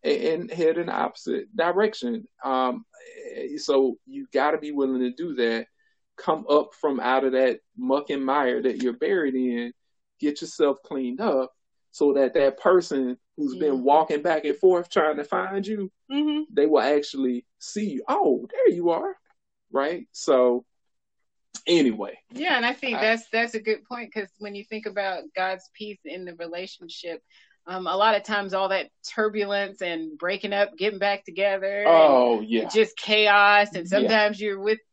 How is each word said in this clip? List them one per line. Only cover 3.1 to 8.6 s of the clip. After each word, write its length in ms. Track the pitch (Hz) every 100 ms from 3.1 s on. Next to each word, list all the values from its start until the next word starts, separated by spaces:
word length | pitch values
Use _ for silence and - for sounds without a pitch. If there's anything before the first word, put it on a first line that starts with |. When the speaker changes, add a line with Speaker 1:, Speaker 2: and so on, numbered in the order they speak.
| - - -
Speaker 1:
eh, 220 | - -
so 400 | - 139 135 - _
you 200 | 139 135
gotta 240 | 135 143 156
be 160 | 151
willing 280 | 143 135 127
to 100 | 123
do 220 | 123 170
that. 320 | 131 117 113 117 _ _ _ _ -
Come 300 | - 156 -
up 220 | 147 - _
from 200 | 156 135
out 240 | 120 131
of 80 | 135
that 280 | 127 131 117 _ -
muck 320 | 127 139 143
and 160 | 143
mire 380 | 135 139 131 123